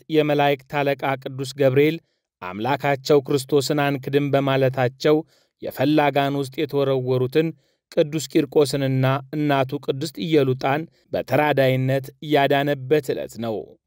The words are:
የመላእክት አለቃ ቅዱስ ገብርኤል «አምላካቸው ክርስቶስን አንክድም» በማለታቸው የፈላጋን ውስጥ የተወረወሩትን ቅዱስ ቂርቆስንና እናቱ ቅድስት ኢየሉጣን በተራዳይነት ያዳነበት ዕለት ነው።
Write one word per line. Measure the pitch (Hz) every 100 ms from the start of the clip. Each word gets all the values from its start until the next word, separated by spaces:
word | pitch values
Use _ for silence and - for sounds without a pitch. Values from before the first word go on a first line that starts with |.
| -
የመላእክት | 151 147 147 143 143 -
አለቃ | 147 139 139 143 135
ቅዱስ | 135 135 135
ገብርኤል | 135 135 131 151 165 - _ _ _
«አምላካቸው | 90 95 117 139 143 139 135 151
ክርስቶስን | 135 143 135 147 135 147
አንክድም» | 143 139 139 139 143
በማለታቸው | 139 139 135 131 131 123 - 156 151 - _ _ _
የፈላጋን | - - 135 151 147 139 139 139
ውስጥ | 135 135
የተወረወሩትን | 151 143 135 135 127 131 127 156 160 - _ _ _
ቅዱስ | - 156 151 -
ቂርቆስንና | 165 143 160 143 143 135 131 131 135 139
እናቱ | 156 151 139 131 143
ቅድስት | - 135 160 -
ኢየሉጣን | 175 156 135 131 139 143 165 _ _
በተራዳይነት | 92 - 139 151 139 131 131 131 135 131 - 151
ያዳነበት | 151 139 139 143 143 131 151 131
ዕለት | 117 69 -
ነው። | 117 104 - -